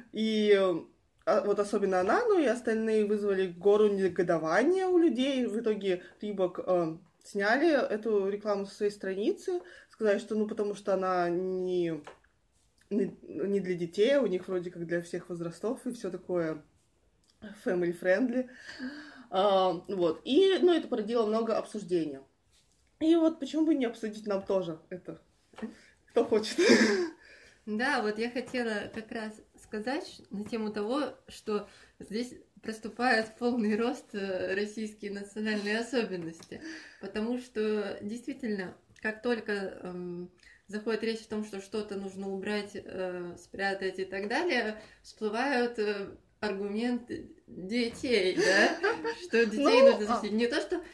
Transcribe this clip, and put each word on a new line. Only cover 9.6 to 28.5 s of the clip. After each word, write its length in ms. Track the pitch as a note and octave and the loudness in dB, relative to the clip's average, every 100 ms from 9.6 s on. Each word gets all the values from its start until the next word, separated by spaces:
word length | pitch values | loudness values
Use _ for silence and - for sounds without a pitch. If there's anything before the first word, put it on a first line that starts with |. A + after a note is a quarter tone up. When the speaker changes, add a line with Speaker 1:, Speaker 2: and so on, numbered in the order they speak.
| - - - | -6 -20 -20
Speaker 1:
сказали, 280 | - G#3+ G3+ | -2 0 0
что, 160 | - | 0
ну, 140 | G#3+ G#3 | -2 -2
потому 260 | G#3+ G#3 | -2 -4
что 200 | G3 - | -4 -2
она 340 | F#3+ F#3 F#3 F3 | 0 2 2 2
не, 760 | F3 F#3 F#3 F#3 F3+ E3+ D#3+ - - _ _ _ _ _ _ _ | 0 -2 -2 -2 0 0 -2 -8 -20 _ _ _ _ _ _ _
не, 280 | G3+ F#3 - | 0 0 -4
не 380 | - D3+ G3 G3+ | -12 -6 -2 0
для 140 | F3+ | 0
детей, 420 | F3 E3+ G3+ A3+ C#4+ | -2 -2 2 4 6
а 60 | |
у 40 | G#3+ | 4
них 220 | F3+ F#3+ | 0 -2
вроде 220 | F#3 F3 | -4 -4
как 160 | F3 E3+ | -8 -4
для 160 | F3 | -4
всех 260 | E3+ F3+ - | -2 -8 -8
возрастов 580 | F3 E3+ E3 G#3 C4 B3+ | -8 -8 -4 -4 -4 -6
и 60 | |
всё 180 | A#3 F#3+ | -6 -8
такое 540 | F3+ - F3 D#3+ D#3 - _ _ _ _ _ _ _ G#3 G3+ | -8 -4 -2 -2 -4 -12 _ _ _ _ _ _ _ -18 -6
family-friendly. 840 | A#3+ F3+ F3 F3 F#3 F#3+ B3+ B3 B3+ - - - C4 D4 - - - | -2 0 0 0 2 4 4 0 -4 -10 -18 -12 -10 -10 -16 -20 -4
А, 420 | F#3 G3+ G3 F#3 E3+ - | 2 4 6 4 0 -4
вот. 340 | G3 E3+ D#3+ | 0 0 0
И, 340 | - C#4 F#4+ F#4 | 2 6 6 6
ну, 100 | F4+ | 6
это 160 | E4 - | 4 2
породило 380 | A#3 G#3 A#3+ G#3+ | -4 0 0 2
много 300 | A3 A3+ G#3+ | 2 2 -2
обсуждения. 680 | - G#3+ E3+ F3 D3+ C3+ - _ _ _ _ _ _ _ | -2 -10 -2 -2 0 -6 -14 _ _ _ _ _ _ _
И 160 | D#4+ | 4
вот 240 | E4 D#4+ D#4+ | 6 4 0
почему 280 | C4+ D4+ D#4+ | -4 0 2
бы 80 | |
не 100 | C#4+ | 2
обсудить 420 | A#3 - A3 G#3 G#3+ | 0 -2 -8 -8 -4
нам 160 | G3 | -4
тоже 380 | G3 F#3+ E3+ D#3+ - | 0 0 0 -8 -12
это? 320 | F3+ - E3 _ _ _ - A3+ - - _ _ | -14 -12 -18 _ _ _ -12 -12 -12 -20 _ _
Кто 140 | B3 | -2
хочет? 340 | B3 G#3+ G#3+ - | 2 0 0 2
<laughs> 100 | G4+ - G#4+ G4 E4+ - - - - _ - | 6 8 6 2 -2 -8 -20 -20 -20 _ -8
Speaker 2:
Да, 360 | G#3+ C4 C4 | -4 0 0
вот 160 | G#3+ G#3+ | -2 -4
я 120 | A#3 | -4
хотела 600 | B3+ - | -6 -6